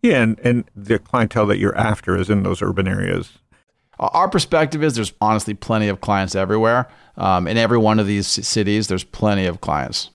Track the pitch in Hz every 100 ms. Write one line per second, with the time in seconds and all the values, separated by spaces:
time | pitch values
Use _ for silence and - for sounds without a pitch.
0 | 240 147 113 110 120 120 - - 101 110
1 | - 123 110 117 104 98 98 - 113 104
2 | - 90 92 104 95 92 101 92 92 98
3 | 92 90 87 - _ _ _ _ _ _
4 | - 165 190 196 - 165 156 151 151 117
5 | 107 - 107 110 107 104 - 110 104 95
6 | - 101 95 98 95 107 113 120 127 -
7 | _ - 95 90 87 113 113 117 107 107
8 | 101 101 95 - - - 101 107 107 92
9 | - - 110 101 95 85 - 73 67 -
10 | -